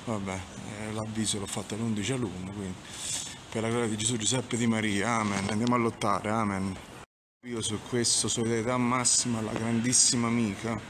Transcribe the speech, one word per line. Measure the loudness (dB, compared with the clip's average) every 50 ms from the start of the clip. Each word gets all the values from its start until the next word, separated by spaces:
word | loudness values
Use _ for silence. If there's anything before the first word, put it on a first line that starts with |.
| -2
Vabbè, | -2 -4 -2 -2 -4 -4 -4 -6 -10 -12 -12 -12 -10 -10 -8
eh, | -8 -6 -4
l'avviso | -6 -6 -4 -2 -2 0 0 0 -2
l'ho | -4
fatto | -4 -6 -6 -6 -6 -4
alle | -2 -2
undici | 0 0 0 0 0
all'uno, | 0 0 -2 -4 -4 -6 -8 -8
quindi | -6 -6 -6 -6 -8 -8 -12 -14 -12 -10 -6 -6 -6 -6 -6 -8 -10 -14 -14 -6
per | -2 -2
la | 0 2
gloria | 2 2 2
di | 0 0
Gesù, | 0 0 0 0
Giuseppe, | 0 0 2 0 0 0 -2 -2
di | 2 2
Maria, | 4 4 4 2 2 2 2 2 2
amen. | 2 2 2 2 0 0 0 0
Andiamo | 0 2 2 4 4
a |
lottare, | 4 4 2 0 0 0 2 2 2 2 0
amen. | 2 2 2 2 0 0 -2 -2 -4 -6 -10 -14 -16 -16 -18 _ _ _ _ _ _ _ -10
Io | -6 -6 -4
su | -2 -2 -4 -4 -4 -2
questo, | 0 2 2 4 2 2 2
solidarietà | 0 0 0 2 2 2 2 2 2 2
massima | 2 2 2 2 4 4 4 4 4 2 2 0 0
alla | -2 -2
grandissima | -2 -2 0 0 0 2 2 4 4 6 6 6 4 4 2
amica | 2 2 2 2 0 0 -2 -2 -2 -2 -4 -6